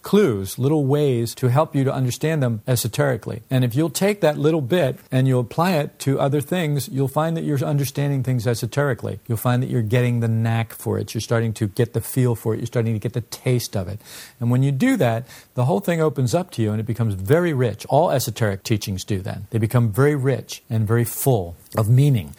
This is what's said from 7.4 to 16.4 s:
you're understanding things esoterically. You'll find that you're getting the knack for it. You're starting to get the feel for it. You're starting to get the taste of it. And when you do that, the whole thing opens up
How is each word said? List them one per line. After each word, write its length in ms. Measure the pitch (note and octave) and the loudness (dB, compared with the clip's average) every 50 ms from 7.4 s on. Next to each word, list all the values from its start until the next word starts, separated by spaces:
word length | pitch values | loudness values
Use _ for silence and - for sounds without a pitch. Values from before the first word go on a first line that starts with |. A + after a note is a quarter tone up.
| D#3 | -2
you're 180 | D3+ D3 B2+ - | -2 -2 -2 0
understanding 580 | D#3 D3 C#3 C#3 - - C#3+ C#3+ C#3+ C#3 C3+ | 0 0 0 -2 -2 -2 -2 -2 0 -2 -2
things 240 | A#2+ C3 B2+ A#2+ G2+ | 0 -2 -2 0 0
esoterically. 720 | B2 A#2 - A#2+ A2 - C#3+ C#3+ C#3 A2+ - A2 G#2 G2 G#2 - | 0 -2 -2 -4 -4 -2 0 0 0 0 -2 -6 -8 -8 -8 -6
You'll 120 | - A#2 G#2+ | -6 -4 -2
find 240 | - B2 B2 B2 | 0 0 0 0
that 80 | C3+ - | 0 0
you're 120 | B2+ B2 | -2 -2
getting 380 | A2 G2+ B2 B2 B2 A#2+ A#2+ A#2 | 0 2 2 2 2 2 0 0
the 80 | A#2 A2+ | 0 0
knack 440 | A2+ A2+ A2+ A#2 A2+ A2+ A2+ - | 0 0 0 0 0 -2 -2 -4
for 260 | - - - A2 G2+ G#2 | -8 -8 -6 -4 -4 -4
it. 160 | G2+ - - | -4 -4 -6
You're 60 | A2 | -6
starting 320 | - - A#2+ A2+ A#2 A2+ G#2+ | -4 -2 0 0 0 -2 -2
to 120 | - A2+ | -2 -4
get 280 | F#2+ - - A#2+ - - | -2 0 -2 -2 0 -2
the 60 | A2+ | -4
feel 340 | - - - C3+ B2 B2 A2+ | -6 -2 0 0 2 2 0
for 200 | - - A#2 A2 | -2 -2 -4 -4
it. 40 | - | -4
You're 80 | A#2+ | -4
starting 260 | G#2+ - B2 A2 A#2 | -4 -2 -2 -2 -2
to 60 | A2+ G#2 | -2 -4
get 160 | - - - | -4 -4 -6
the 80 | B2 | -6
taste 540 | - - - - - C3 B2 A#2 - - - | -8 -8 -10 -6 -2 0 0 0 -2 -4 -6
of 120 | G2+ F2+ F#2 | -6 -6 -6
it. 120 | G2+ - - - - - - - - - | -8 -12 -14 -18 -20 -20 -20 -18 -10 -4
And 100 | A#2 A#2+ | 0 2
when 120 | B2 B2+ | 2 2
you 100 | C3+ C#3+ | 2 2
do 240 | C#3 C3 A#3+ C4 C4+ | 2 2 2 2 4
that, 280 | G3+ C3+ A#2 A2+ A#2 B2+ - - - - _ _ | 4 2 2 2 0 -4 -10 -16 -20 -20 _ _
the 100 | B2+ B2 | 0 0
whole 160 | D3 F#3 G3+ | 2 0 0
thing 200 | - F#3 E3+ D#3+ | 0 0 0 2
opens 340 | D#3 D#3 - C#3 B2+ G#2+ D#3 | 0 0 0 0 0 0 0
up 160 | F3 | 0